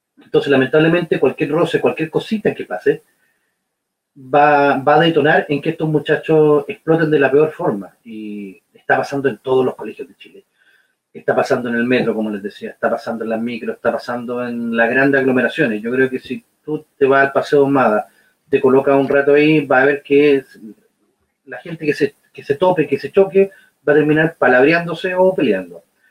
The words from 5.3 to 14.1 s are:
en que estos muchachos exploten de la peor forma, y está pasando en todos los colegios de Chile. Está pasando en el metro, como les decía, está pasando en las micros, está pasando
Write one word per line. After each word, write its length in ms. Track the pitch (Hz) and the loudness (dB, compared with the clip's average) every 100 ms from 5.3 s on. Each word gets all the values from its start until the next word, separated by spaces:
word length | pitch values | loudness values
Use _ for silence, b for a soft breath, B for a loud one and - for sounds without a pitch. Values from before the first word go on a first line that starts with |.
| 160 147 | 2 0
en 120 | 143 | -4
que 100 | 165 | -4
estos 180 | - 156 | -4 -2
muchachos 720 | 151 147 151 - 156 151 147 139 | -2 -2 -2 2 2 4 2 -2
exploten 420 | 135 156 160 156 | -6 -2 0 2
de 80 | 151 | 2
la 100 | 135 | 2
peor 220 | 139 156 | 2 2
forma, 420 | - 160 104 90 _ 117 | -2 -4 -4 -8 _ -18
y 560 | 110 107 104 98 92 _ | -14 -12 -12 -14 -18 _
está 220 | _ - 143 | _ -4 -4
pasando 320 | - 139 135 | -4 -4 -4
en 100 | 107 | -4
todos 260 | 131 131 127 | -2 0 0
los 100 | - | -4
colegios 320 | - - - | -12 -14 -18
de 80 | - | -20
Chile. 280 | - - _ _ _ _ _ _ _ | -20 -20 _ _ _ _ _ _ _
Está 220 | 113 - 127 | -10 -4 -2
pasando 320 | 127 120 120 | 0 -2 -2
en 80 | 117 | -2
el 80 | |
metro, 320 | 123 123 110 110 | 0 0 0 -2
como 140 | 107 | -4
les 120 | 104 | -6
decía, 280 | 101 - 107 | -10 -12 -16
está 200 | - - | -6 -4
pasando 360 | 117 - 113 110 | -4 -6 -8 -6
en 60 | |
las 100 | 113 | -6
micros, 340 | 117 117 113 113 | -6 -8 -10 -6
está 160 | 120 | -4
pasando 560 | 117 - | -4 -6